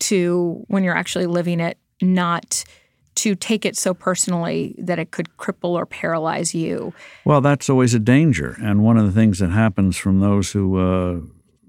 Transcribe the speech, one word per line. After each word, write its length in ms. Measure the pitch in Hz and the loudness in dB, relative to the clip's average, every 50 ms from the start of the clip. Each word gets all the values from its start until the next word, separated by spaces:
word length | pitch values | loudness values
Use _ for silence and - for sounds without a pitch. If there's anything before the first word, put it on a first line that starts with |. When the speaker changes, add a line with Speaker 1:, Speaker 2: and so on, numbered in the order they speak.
Speaker 1:
to, 640 | - - 208 185 175 175 175 180 175 170 165 - - | -4 0 0 0 2 2 0 0 0 -2 -4 -8 -6
when 160 | - 196 196 190 | -4 -2 0 0
you're 120 | 180 165 | 0 0
actually 300 | 170 180 - - 180 185 | -2 -2 -2 -2 -2 -2
living 340 | 170 170 175 170 175 175 165 | 0 -2 -2 -2 -2 -2 -2
it, 200 | 165 170 - - _ _ _ _ | -2 -4 -6 -10 _ _ _ _
not 640 | 185 185 185 180 175 170 170 165 - _ - - - - - _ _ _ _ _ _ _ _ | 0 0 2 2 0 0 -2 -4 -6 _ -8 -8 -8 -10 -18 _ _ _ _ _ _ _ _
to 180 | - - 220 190 | -4 -2 -2 -2
take 300 | 185 - - 226 214 - | -2 -2 -4 -4 -2 -2
it 100 | 180 - | -4 -4
so 180 | - - 190 180 | -2 -4 -4 -4
personally 800 | - - - 180 - - 190 180 170 170 170 160 165 - - - | -2 -4 -4 -2 -2 -2 -2 -2 -2 -2 -4 -4 -4 -6 -6 -8
that 220 | - - 175 175 165 | -8 -6 -4 -4 -4
it 120 | 160 - | -6 -6
could 240 | - - 170 - _ | -8 -8 -8 -10 _
cripple 340 | - - - 185 - - 175 | -10 -10 -8 -8 -6 -4 -2
or 140 | 175 165 - | -2 -2 -4
paralyze 680 | - - - - 165 165 160 160 160 - - 170 - - | -6 -8 -8 -4 -4 -2 -2 -2 -2 -4 -4 -4 -4 -4
you. 380 | 165 160 170 170 - - - - - - - - - _ | -4 -4 -4 -4 -6 -8 -10 -12 -14 -20 -20 -20 -4 _
Speaker 2:
Well, 160 | 147 147 139 | 2 2 4
that's 280 | 127 143 143 139 - - | 4 2 2 2 0 2
always 240 | 135 127 127 117 120 | 2 4 4 4 2
a 60 | 113 | 2
danger. 560 | 107 123 127 143 165 156 107 80 69 64 - - | 4 4 4 6 4 4 2 0 -4 -8 -8 -6
And 220 | - 104 101 104 107 | -2 0 2 4 4
one 140 | 113 117 | 4 4
of 80 | 110 107 | 4 4
the 60 | 98 | 4
things 280 | 92 110 110 107 95 90 | 4 4 4 4 4 2
that 100 | 98 85 | 0 0
happens 480 | 92 110 113 110 92 101 98 95 90 | 2 2 2 2 2 2 0 0 0
from 220 | - - 98 95 95 | 0 0 2 2 4
those 300 | 98 104 101 101 92 - | 4 4 2 2 0 -2
who, 260 | - 101 95 95 95 | -2 -2 0 0 0
uh, 420 | 92 92 92 92 92 90 90 90 82 76 - - _ _ _ _ _ _ | 0 2 2 0 0 0 -2 -4 -6 -8 -12 -18 _ _ _ _ _ _